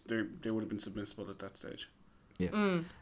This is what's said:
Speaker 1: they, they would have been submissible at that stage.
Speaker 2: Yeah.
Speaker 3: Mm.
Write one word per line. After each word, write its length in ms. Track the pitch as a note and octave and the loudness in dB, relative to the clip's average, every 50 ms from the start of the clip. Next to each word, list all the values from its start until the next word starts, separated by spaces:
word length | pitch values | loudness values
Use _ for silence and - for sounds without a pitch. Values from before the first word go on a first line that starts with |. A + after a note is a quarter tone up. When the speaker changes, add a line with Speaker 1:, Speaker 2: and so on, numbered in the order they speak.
| - | -2
Speaker 1:
they, 140 | - A2+ A2+ G#2 - G2+ F2+ | 0 2 2 2 0 -4 -4
they 80 | - A2+ | -2 0
would 100 | A2 A2 | 2 2
have 80 | G#2+ G#2 | 2 0
been 100 | A2 G2+ | -2 -2
submissible 480 | - G#2+ F#2+ G#2 G2+ - - - G2+ G2 | -2 -4 -4 -4 -4 -4 -4 -6 -6 -8
at 100 | F#2+ - | -6 -8
that 180 | G2 G2 - | -8 -10 -10
stage. 320 | - - - - - - - - - - - - - - - - | -10 -10 -10 -8 -8 -10 -14 -14 -20 -20 -20 -20 -20 -20 -20 -2
Speaker 2:
Yeah. 120 | - F3+ F3 | 0 0 2
Speaker 3:
Mm. 360 | F#3+ G#3+ G#3 G3 F3+ E3+ E3 - - - | 4 4 6 6 6 4 2 0 -8 -16